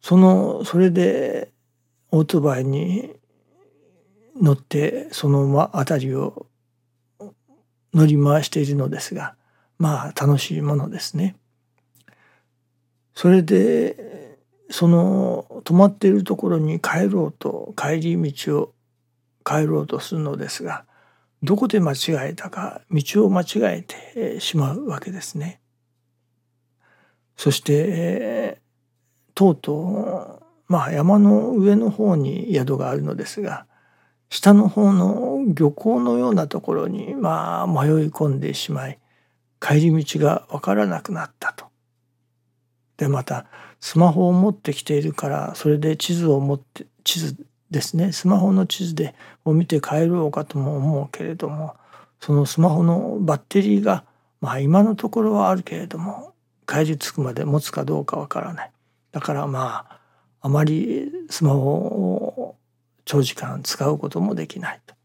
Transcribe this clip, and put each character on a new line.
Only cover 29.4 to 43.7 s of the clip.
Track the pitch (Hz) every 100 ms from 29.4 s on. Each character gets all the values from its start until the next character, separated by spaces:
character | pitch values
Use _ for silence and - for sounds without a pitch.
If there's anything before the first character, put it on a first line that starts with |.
| 196
う | 147
と | - 147 175 208 - 185 - -
う、 | _ _ _
ま | 180 160
あ、 |
山 | 156 165 208
の | 202 208 226
上 | 247 196 208
の | 226
方 | 208 214 165
に | 139 170 233
宿 | 156 127 131
が | 135
あ | 143
る |
の | 147
で | -
す | - -
が、 | 202 - - _ _ _ _ _ _
下 | - 196
の | 202 214
方 | - 202
の | 196 185 - 254 277 262
漁 | 147 151
港 | 143 220 247
の | 240 240
よ | 175
う |
な | - 73
と | -
こ | -
ろ | 170 180
に、 | 196 -
ま | 277 185 160 165 -
あ、 | 185
迷 |
い | 151 143 156 156
込 | - 151
ん | 135
で | 139
し | - -
ま | 143 131
い、 | - _ _ _ _ _ _
帰 | -
り | 151 165 160
道 | 143 156
が | 147 - -
わ | 139
か | -
ら | 196 -
な | 165
く | -
な | 131 127
っ | _
た | -
と。 | - - _ _ _ _ _ _ _ _ _ _ _ _ -
で、 | 143
ま | 135
た、 | 127 127 - - -